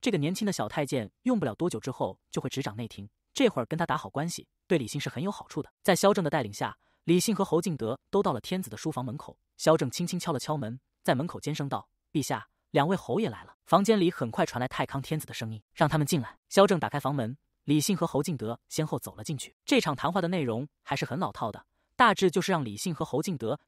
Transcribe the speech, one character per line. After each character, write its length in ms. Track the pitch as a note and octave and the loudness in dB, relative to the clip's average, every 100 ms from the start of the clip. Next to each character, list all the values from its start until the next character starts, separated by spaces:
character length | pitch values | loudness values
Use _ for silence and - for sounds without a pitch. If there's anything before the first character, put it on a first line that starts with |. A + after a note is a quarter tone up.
这 100 | - | 0
个 60 | F#3 | 2
年 160 | D3 | 0
轻 140 | F#3+ G#3 | 0 -2
的 60 | |
小 160 | F3 G#2+ | -2 -2
太 180 | - C#3 | -2 -2
监 240 | C#3 G#2 - | -2 -4 -4
用 140 | B3+ A#3 | 0 2
不 60 | |
了 100 | C#3+ | 0
多 140 | G#2+ F3 | -2 -2
久 100 | - | -2
之 120 | - | -6
后 280 | - G2+ - _ | -4 -4 -6 _
就 100 | - | -6
会 80 | C3 | -4
执 140 | - | -4
掌 140 | A#2 G#2 | -4 -6
内 120 | A#2 | -10
廷。 220 | - G2+ _ _ | -12 -16 _ _
这 140 | - B3+ | 2 2
会 120 | C#3 | 2
儿 60 | A2+ | -2
跟 100 | E3 | -2
他 80 | |
打 120 | - D3+ | 0 -2
好 120 | - | -4
关 180 | - E3 | -6 -6
系， 200 | - - _ - | -6 -14 _ 0
对 120 | E3+ | 0
李 80 | A2 | 0
信 120 | D3 | -4
是 120 | C#3 | -6
很 120 | - | -6
有 80 | F#3 | -6
好 160 | - - | -6 -8
处 120 | - | -8
的。 100 | - _ | -8 _
在 120 | - | 2
萧 200 | F3 G3 | 4 6
正 100 | G#3 | 4
的 60 | D#3 | 2
带 120 | D#3 | 0
领 80 | G#2+ | -2
下， 260 | G2+ A#2+ - _ _ | -4 -6 -8 _ _
李 140 | - F3 | 2 4
信 140 | A#3 | 4
和 100 | G3+ | 0
侯 160 | F#3+ D#3+ | 2 2
敬 160 | F#3 D3 | 0 -2
德 220 | A2 B2 _ | -4 -6 _
都 140 | G3 | 0
到 100 | G#3 | 2
了 80 | B2 | -2
天 220 | - C3 | -2 -6
子 80 | F#2+ | -6
的 60 | G2+ | -6
书 140 | D#3+ | -4
房 140 | C3+ | -4
门 120 | B2+ C#3 | -6 -8
口。 180 | - - _ - | -12 -20 _ 0
萧 200 | - D#3+ | 4 4
正 140 | C3+ | 4
轻 160 | - F3 | -2 -2
轻 120 | F3+ | -2
敲 140 | - | -2
了 60 | E3 | -2
敲 180 | - D3+ | -2 -4
门， 240 | A2+ B2+ - _ | -4 -8 -14 _
在 100 | - | 0
门 120 | C3+ C#3 | 0 0
口 120 | G#2 | -4
尖 160 | - | -6
声 140 | D3+ C#3 | -4 -4
道 200 | A2 - _ _ | -4 -8 _ _
：“陛 80 | D#3+ | -2
下， 280 | - A#2+ - _ _ | 0 -2 -6 _ _
两 160 | D3 D3 | 2 4
位 80 | F#3+ | 2
侯 240 | - C#3 | -2 -2
爷 100 | G#3 | -2
来 140 | G2+ | -6
了。” 120 | - _ - | -16 _ 2
房 180 | E3+ | 4
间 160 | G3+ G#3+ | 6 4
里 100 | F3 | 4
很 200 | - A#2+ | 2 -2
快 140 | - | 0
传 160 | E3+ B2 | -2 -2
来 60 | B2+ | -4
太 180 | - | -2
康 160 | E3+ C#3 | -4 -4
天 180 | B2+ D#3 | -4 -6
子 40 | |
的 80 | - | -6
声 200 | - A2+ | -10 -8
音 100 | A2 - | -10 -12
：“让 160 | - D3+ | 0 2
他 80 | D3+ | 4
们 100 | C#3+ | 2
进 140 | E3 | 0
来。” 180 | A#2 - _ | -2 -10 _
萧 180 | - G3 | 6 6
正 140 | F3 | 6
打 80 | G#2+ | 0
开 100 | D3 | -2
房 160 | C3 | -2
门， 220 | C#3+ A2+ C#3 _ _ | -2 -2 -6 _ _
李 160 | - D3+ | 2 2
信 160 | C#3+ F#3 | 2 0
和 100 | E3 | 0
侯 160 | C#3+ | 0
敬 140 | D3+ C#3+ | -2 -4
德 220 | G#2+ A#2 _ | -6 -8 _
先 160 | - | -4
后 140 | D#3 D3 | -2 -4
走 160 | - | -6
了 80 | G2+ | -10
进 160 | G#2+ C#3 | -8 -8
去。 160 | - - | -10 -14
这 160 | - C4+ | 0 2
场 140 | E3+ | 2
谈 160 | C3+ C#3+ | 0 -2
话 100 | F#3+ | 0
的 80 | E3+ | 0
内 140 | F3+ | 0
容 260 | B2+ A2 D3 _ | 0 -2 -6 _
还 140 | - C#3 | -6 -4
是 80 | |
很 140 | C#3+ A#2+ | -4 -4
老 120 | D3+ | -4
套 220 | - A2+ | -4 -8
的， 120 | G2 - _ _ - | -8 -16 _ _ 4
大 160 | A#3+ | 4
致 180 | F#3+ F#3+ | 6 4
就 100 | F#3+ | 2
是 100 | F3+ | 2
让 140 | F3 | 0
李 120 | A#2+ G#2 | -2 -4
信 160 | F#3 | -6
和 120 | D3+ | -4
侯 180 | D#3+ B2+ | -2 -2
敬 160 | F3+ D3+ | -2 -4
德 220 | A2 C#3+ | -4 -6